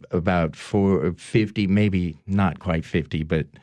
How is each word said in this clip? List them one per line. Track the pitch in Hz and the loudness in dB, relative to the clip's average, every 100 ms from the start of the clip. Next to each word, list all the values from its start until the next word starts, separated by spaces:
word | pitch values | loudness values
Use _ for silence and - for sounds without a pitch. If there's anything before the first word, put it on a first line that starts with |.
| - | -6
about | 90 85 90 80 - | -2 0 2 0 -4
four, | - 104 98 92 82 87 | -4 2 4 2 0 -4
fifty, | - 117 104 - 98 | -2 0 0 0 2
maybe | 101 104 92 87 76 - | 2 2 0 -2 -6 -2
not | 98 92 - | 0 0 0
quite | 92 80 - | -2 -2 0
fifty, | 90 73 78 | -4 -2 -4
but | 78 82 69 - | -2 -2 -4 -12